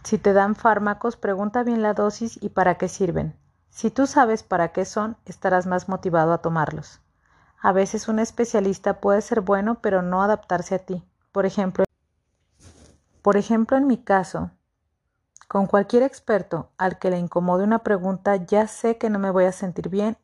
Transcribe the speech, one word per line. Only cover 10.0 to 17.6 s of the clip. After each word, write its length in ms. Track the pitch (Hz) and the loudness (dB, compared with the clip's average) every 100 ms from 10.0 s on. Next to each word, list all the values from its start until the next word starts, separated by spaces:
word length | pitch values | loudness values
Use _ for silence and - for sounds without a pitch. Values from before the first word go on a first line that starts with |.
no 220 | 180 185 | 0 0
adaptarse 500 | 202 214 - 180 180 | 0 0 -2 -4 -2
a 60 | 185 | -6
ti. 260 | - 180 - _ _ | -6 -10 -12 _ _
Por 140 | 196 190 | -2 0
ejemplo, 400 | 196 190 185 190 _ _ _ _ _ _ _ - - - _ _ _ | 0 -2 0 -2 _ _ _ _ _ _ _ -20 -20 -20 _ _ _
por 140 | 202 202 | 2 2
ejemplo, 400 | 202 226 226 269 | 2 0 2 2
en 100 | 277 | 2
mi 120 | 220 | 0
caso, 540 | - 196 180 160 175 - _ _ _ _ _ _ _ _ _ | 2 0 0 -6 -10 -12 _ _ _ _ _ _ _ _ _
con 180 | 196 196 | -2 2
cualquier 360 | 202 202 240 | 0 2 2
experto 680 | 269 - - 208 180 165 - - | 2 -2 -2 -2 -2 -6 -8 -4
al 220 | 185 175 | -4 -2
que 100 | 190 | -2
le 100 | 180 | -2
incomode 460 | 175 180 180 180 | -2 -2 0 2